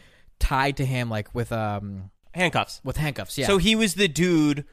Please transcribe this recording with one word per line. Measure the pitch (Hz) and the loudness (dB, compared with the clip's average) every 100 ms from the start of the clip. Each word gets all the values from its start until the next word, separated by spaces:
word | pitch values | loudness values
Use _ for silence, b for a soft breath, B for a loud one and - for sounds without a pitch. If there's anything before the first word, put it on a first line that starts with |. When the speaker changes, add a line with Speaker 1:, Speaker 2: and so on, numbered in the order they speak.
| b b b - | b b b -2
Speaker 1:
tied | - 135 143 143 | 0 2 0 0
to | |
him, | 131 127 120 | -2 -2 -2
like, | 107 104 | -4 -4
with, | 123 113 | -4 -4
um, | 117 107 104 101 95 98 _ - | -2 -2 -4 -8 -12 -14 _ -12
Speaker 2:
Handcuffs. | 170 175 123 101 - | -2 0 0 -2 -6
Speaker 1:
with | 131 135 | -6 -4
handcuffs, | 151 110 95 - | -4 -4 -8 -2
yeah. | 127 | 2
Speaker 2:
So | 196 | 4
he | 190 220 | 4 4
was | 220 | 2
the | 175 196 | 2 0
dude | 147 180 165 147 143 - | 2 2 4 4 0 -6